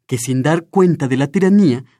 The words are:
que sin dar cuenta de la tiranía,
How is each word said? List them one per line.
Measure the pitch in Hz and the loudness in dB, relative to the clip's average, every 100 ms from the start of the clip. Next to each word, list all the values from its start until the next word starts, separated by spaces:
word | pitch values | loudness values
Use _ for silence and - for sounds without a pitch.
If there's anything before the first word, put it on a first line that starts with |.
| _ | _
que | 123 | -8
sin | 120 127 | -4 -2
dar | 143 170 170 | 0 -2 -2
cuenta | 196 185 151 131 | 0 0 0 -2
de | 127 | -2
la | 143 | -2
tiranía, | 190 180 202 180 117 - | -2 2 4 2 0 -6